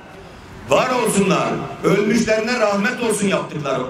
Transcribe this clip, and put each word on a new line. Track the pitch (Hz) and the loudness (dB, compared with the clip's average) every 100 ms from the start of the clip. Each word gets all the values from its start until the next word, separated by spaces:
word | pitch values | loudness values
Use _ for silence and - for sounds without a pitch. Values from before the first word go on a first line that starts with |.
| - - - - - - 107 | -18 -18 -18 -18 -18 -16 0
var | 147 254 | 2 2
olsunlar, | 254 220 196 190 143 120 113 - - | 0 2 2 2 2 0 -4 -6 -2
ölmüşlerine | 160 196 214 233 220 214 226 247 | 2 2 4 2 2 0 0 0
rahmet | 208 202 247 - | 2 2 0 0
olsun | 233 202 202 | -2 0 2
yaptıkları, | 156 143 151 139 131 127 | 0 -2 -6 -2 -2 -4